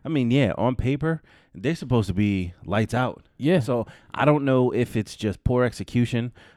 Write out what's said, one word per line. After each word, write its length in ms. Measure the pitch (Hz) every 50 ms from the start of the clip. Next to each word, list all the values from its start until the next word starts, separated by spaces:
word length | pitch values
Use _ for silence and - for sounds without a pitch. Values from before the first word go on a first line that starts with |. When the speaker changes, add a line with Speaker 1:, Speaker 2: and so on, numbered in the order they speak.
| -
Speaker 1:
I 40 | 135
mean, 220 | 160 143 123 117
yeah, 220 | 127 143 135 98 - -
on 180 | 101 123 131
paper, 460 | - - 127 139 139 143 160 160 156 - _ - - _ _ -
they're 200 | 87 98 135 165
supposed 340 | - - 120 127 117 104 98
to 60 | 90
be 380 | 95 104 104 98 95 90 87 - - -
lights 300 | - 95 107 - - -
out. 280 | 120 127 113 - - - _ _ -
Speaker 2:
Yeah. 220 | 123 151 185 180
Speaker 1:
So 260 | 113 120 123 117 113 - - - - _ -
I 120 | - 127
don't 200 | 147 151 151 139
know 280 | 135 131 127 123 123 -
if 240 | 117 123 - -
it's 200 | 113 104 - -
just 260 | - - 107 95 - -
poor 200 | - 123 123 123
execution 680 | 120 - - 95 - - 123 123 - - 117 117 123 - - - - -